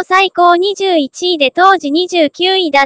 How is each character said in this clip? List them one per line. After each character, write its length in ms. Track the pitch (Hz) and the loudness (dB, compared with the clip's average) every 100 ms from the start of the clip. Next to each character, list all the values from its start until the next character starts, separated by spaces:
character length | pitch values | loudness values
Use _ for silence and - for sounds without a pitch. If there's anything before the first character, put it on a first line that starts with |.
| 359 | 0
最 240 | 370 381 | 0 0
高 280 | - 349 349 | 2 2 2
二 180 | 392 392 | 0 -2
十 220 | 392 339 | -2 0
一 380 | 269 - 359 330 | -2 -4 -4 -2
位 20 | |
で 140 | 269 | -2
当 260 | - 370 381 | 2 2 2
時 120 | 285 | 0
二 200 | 302 359 | -4 -2
十 200 | 359 294 | 0 -2
九 280 | - 370 381 | 0 -2 0
位 120 | 339 | 0
だ 140 | |
っ 20 | 277 | 0